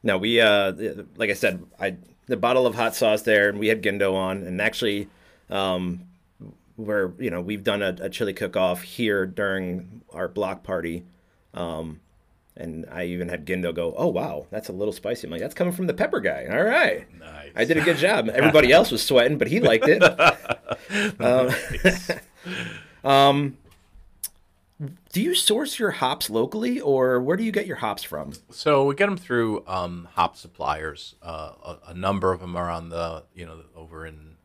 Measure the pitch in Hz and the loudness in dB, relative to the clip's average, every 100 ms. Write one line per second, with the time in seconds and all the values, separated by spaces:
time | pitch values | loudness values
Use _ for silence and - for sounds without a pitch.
0 | 113 95 107 117 113 104 98 85 107 82 | 0 0 2 4 6 6 2 -2 -8 -8
1 | - - 110 98 107 92 - - 98 90 | -16 -6 -4 0 -2 -2 -12 -6 -6 -6
2 | - _ - 120 120 127 123 107 113 - | -18 _ -6 -2 2 2 2 0 -2 2
3 | 110 107 117 107 101 101 107 113 101 98 | 2 2 4 4 4 2 0 0 0 0
4 | 98 95 92 95 90 90 107 - 117 101 | 0 0 -2 -4 -6 -2 -2 0 -2 -2
5 | 101 _ _ _ _ 95 95 92 90 87 | -6 _ _ _ _ -4 -2 -2 -4 -8
6 | - _ _ _ 107 - _ - 104 104 | -12 _ _ _ -20 -20 _ -14 -4 -2
7 | 95 87 123 87 90 104 98 104 98 90 | -2 -4 -6 -6 -6 -4 -2 -2 -2 -4
8 | 98 - 107 92 98 98 92 90 - - | -8 -4 -4 -4 -4 0 0 0 -8 -4
9 | 113 101 92 90 101 95 90 90 90 110 | 0 0 -2 -4 -4 -2 -4 -8 -10 -20
10 | _ 78 90 92 95 92 - 92 85 87 | _ -8 -6 -4 -4 -6 -6 -6 -4 -8
11 | 87 _ _ _ _ - 85 80 82 80 | -12 _ _ _ _ -10 -8 -8 -10 -12
12 | _ _ _ _ _ - 85 80 - 82 | _ _ _ _ _ -14 -12 -12 -12 -8
13 | 87 87 87 87 73 90 85 85 85 - | -6 -6 -6 -8 -6 -4 -4 -4 -6 -2
14 | 170 - 90 76 - 104 - 95 104 92 | -2 -2 -4 -8 -10 -12 -10 -6 -6 -6
15 | 101 120 80 82 101 - 175 175 185 - | -8 -8 -8 -8 -10 -4 -4 -2 -4 -2
16 | 294 - 95 69 65 113 208 294 320 - | -2 0 -2 -4 -4 0 2 4 2 0
17 | - - - - - - 123 160 151 151 | -8 -20 -20 -18 -12 -2 2 4 4 4
18 | 175 - 110 123 113 151 127 160 214 113 | 4 2 2 4 8 8 10 8 6 0
19 | - 127 123 147 127 185 180 113 143 185 | 4 4 4 2 0 4 4 4 4 6
20 | 170 - 156 - - - - - - 208 | 6 6 2 2 -6 -6 -6 -10 -4 -2
21 | 208 - 123 127 127 123 - 151 185 180 | -2 0 2 4 2 -2 -4 0 2 0
22 | - - - _ 180 185 175 160 - - | -6 -8 -10 _ -12 -10 -10 -12 -20 -6
23 | 135 139 139 139 143 - - _ _ - | 4 6 8 6 0 -6 -20 _ _ -20
24 | - _ - _ _ _ _ _ 143 - | -20 _ -14 _ _ _ _ _ -12 -12
25 | _ 175 294 359 - 220 285 - 208 - | _ -2 0 2 2 2 0 -2 -2 0
26 | 131 - - 110 123 214 240 247 147 135 | -2 -2 -2 -2 -2 -2 -4 -2 0 2
27 | 127 127 127 190 226 202 143 139 113 101 | 4 2 2 0 0 -2 -4 -4 -4 -6
28 | - 73 73 - _ - 156 143 139 139 | -8 -10 -10 -14 _ -4 2 4 4 2
29 | 202 180 - 123 113 104 - 92 90 87 | 0 0 -2 0 0 -2 -4 -4 -4 -8
30 | 85 - 85 - 85 - 73 78 78 73 | -8 -2 -2 -2 -20 -6 -4 -4 -6 -10
31 | - _ 85 80 76 - - - - 90 | -18 _ -12 -10 -12 -14 -18 -18 -16 -4
32 | 95 98 92 90 90 87 87 82 85 85 | -2 0 0 0 -4 -6 -4 -6 -8 -6
33 | 85 80 - 92 85 80 - 82 80 80 | -6 -8 -16 -18 -18 -18 -20 -20 -20 -16
34 | 80 78 78 78 | -16 -18 -20 -20